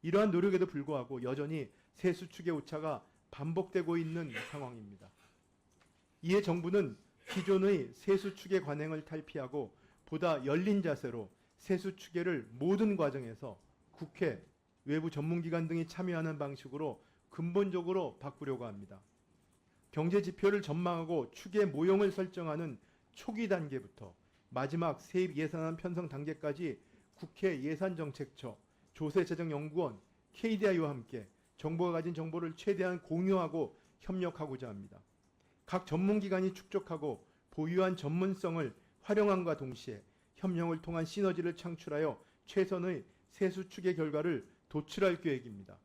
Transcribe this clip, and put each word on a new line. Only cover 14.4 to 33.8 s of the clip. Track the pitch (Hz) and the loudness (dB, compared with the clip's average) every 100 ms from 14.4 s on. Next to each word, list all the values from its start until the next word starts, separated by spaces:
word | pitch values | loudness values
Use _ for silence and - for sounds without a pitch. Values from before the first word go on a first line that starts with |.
| - _ _ _ | -12 _ _ _
외부 | - 151 165 | -2 -2 0
전문기관 | 151 156 170 165 170 165 | -2 0 0 0 -2 0
등이 | 170 165 | -2 -2
참여하는 | - 180 170 160 151 | -4 -2 -2 -2 -2
방식으로 | 143 139 135 135 156 110 _ _ _ | -6 -6 -10 -4 -4 -6 _ _ _
근본적으로 | - 165 185 196 180 170 185 156 - | -4 0 2 2 0 0 0 0 -6
바꾸려고 | 139 - 139 127 117 | -12 -8 -4 -4 -4
합니다. | 101 98 98 _ _ _ _ _ _ _ _ _ | -10 -14 -18 _ _ _ _ _ _ _ _ _
경제 | - 165 196 | -2 2 2
지표를 | 185 180 202 202 | 2 2 4 4
전망하고 | 151 156 175 170 160 170 120 | 0 0 0 0 0 0 -2
추계 | - - 202 | -8 -2 2
모형을 | 202 139 175 196 202 | 2 4 6 6 4
설정하는 | 196 185 185 165 156 165 117 _ _ _ | 2 -4 -4 -4 -2 -4 -8 _ _ _
초기 | - - 214 226 | -10 -8 -2 2
단계부터 | 185 151 131 - - 101 - _ _ _ | 2 0 -6 -8 -18 -18 -18 _ _ _
마지막 | 123 135 165 170 170 | -4 -2 0 0 -2
세입 | - 180 185 147 | -4 -2 0 -2
예산안 | 156 160 160 165 | -4 -2 -4 -4
편성 | 180 175 170 | -4 -4 -6
단계까지 | 139 147 156 151 143 170 - _ _ _ | -6 -6 -4 -4 -2 -4 -6 _ _ _
국회 | _ 160 - 190 151 | _ -16 0 0 2
예산정책처, | 139 156 190 170 156 - 139 - 123 104 _ _ _ | -2 0 -2 -2 -6 -6 -10 -8 -12 -12 _ _ _
조세재정연구원, | - 156 165 175 165 165 147 151 156 156 104 _ _ _ | -4 2 2 2 0 -2 -2 -2 -2 -2 -4 _ _ _
케이디아이와 | - 226 214 208 180 151 | -4 0 2 2 2 2
함께 | 135 117 123 101 _ _ _ | -2 -8 -10 -10 _ _ _
정부가 | 156 165 180 | -4 0 0
가진 | 165 160 | 0 -2
정보를 | 160 160 165 165 | -4 -6 -4 -6
최대한 | 165 - 185 185 180 | -4 0 2 2 -2
공유하고 | - 165 190 190 165 160 143 - | -2 0 4 4 2 -2 -2 -6